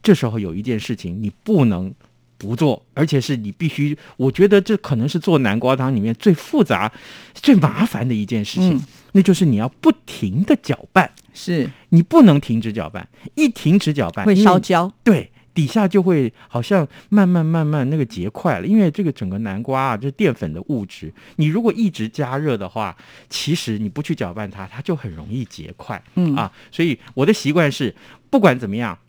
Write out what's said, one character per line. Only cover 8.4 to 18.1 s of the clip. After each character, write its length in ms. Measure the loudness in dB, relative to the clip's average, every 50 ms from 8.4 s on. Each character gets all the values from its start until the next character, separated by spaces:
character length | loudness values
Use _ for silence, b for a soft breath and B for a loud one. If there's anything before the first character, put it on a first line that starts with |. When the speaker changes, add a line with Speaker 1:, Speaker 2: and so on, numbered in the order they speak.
| -4
Speaker 1:
事 160 | -4 -2 0
情， 160 | 2 2 2
Speaker 2:
嗯。 60 | 0 -4 b b b b b b
Speaker 1:
那 80 | 4
就 120 | 4 4 2
是 120 | 4 2
你 100 | 2 2
要 120 | 0 -2 -4 _ _
不 100 | 0 0 0 _ _
停 380 | -18 -10 -6 -6 -4 -2 -2 0
地 120 | 0 0
搅 200 | 0 _ -6 -6 -6 -8 _
拌。 180 | _ 0 0 0 _ -20 _ _ _
Speaker 2:
是。 340 | -14 -6 -4 -2 -2 -2 -4 b b b b
Speaker 1:
你 140 | 4 4 4
不 200 | _ 8 8 8
能 160 | 8 8 4
停 200 | 2 -2 -4 -4
止 100 | -4 -6
搅 180 | -6 -8 -8 -8
拌， 180 | -10 -12 -14 _ B B B B _
一 120 | 0 0 0
停 300 | 0 -2 0 2 2 4
止 140 | 2 0 -2
搅 180 | 0 -2 -4
拌， 140 | -4 -2 2
Speaker 2:
会 100 | 2 4
烧 240 | 6 6 6 4 4
焦。 240 | 2 2 0 0 0
Speaker 1:
因 300 | -2 -8 _ _ 2 2
为， 80 | 2
对， 100 | 0 -8 b b b b _
底 100 | -2 -2
下 220 | 0 2 0 0
就 160 | 2 2 2 2
会 280 | 4 2 2 0 -2 b b b
好 140 | b -6 -6
像 260 | -2 0 0 0 0 B B B B B
慢 180 | 2 4 4
慢 160 | 4 4 2 2
慢 220 | 2 0 0 0
慢 240 | 0 0 -2 -2 -2
那 80 | -2
个 80 | -2 -4
结 240 | -4